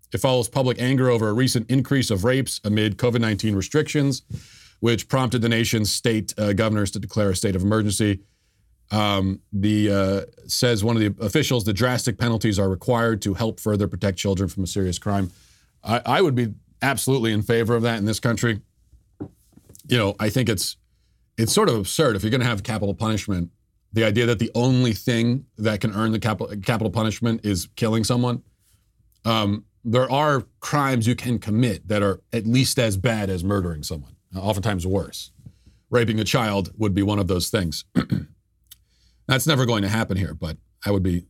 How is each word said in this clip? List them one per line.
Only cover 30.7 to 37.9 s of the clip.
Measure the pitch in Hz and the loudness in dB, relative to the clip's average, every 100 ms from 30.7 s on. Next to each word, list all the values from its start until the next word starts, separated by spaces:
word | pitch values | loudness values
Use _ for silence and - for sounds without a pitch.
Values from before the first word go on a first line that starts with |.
| 147 135 123 113 | 0 2 2 2
you | - | 0
can | 123 113 | -2 -4
commit | - 107 123 87 90 | -2 0 0 -2 -2
that | 104 | 0
are | 101 92 - | 0 -2 -4
at | 117 107 | -4 0
least | 123 127 - | 2 2 2
as | 113 98 | 0 0
bad | 117 110 98 | 0 0 -2
as | 92 | -2
murdering | 95 101 90 78 | 0 0 -2 -6
someone, | 76 76 65 - _ 92 | -8 -10 -12 -20 _ -6
oftentimes | 98 104 107 92 92 | -2 -2 -2 -2 -2
worse. | 95 - - - _ - _ - _ - | -4 -4 -12 -16 _ -20 _ -20 _ -2
Raping | 120 113 107 | 0 2 0
a | |
child | 101 135 110 101 87 - | 0 0 0 0 -2 -2
would | 107 | 0
be | 95 | 2
one | 98 104 | 2 0
of | 90 | 0
those | 90 - | 0 0
things. | 110 85 - | -2 -2 -6
<clears throat> | - | -4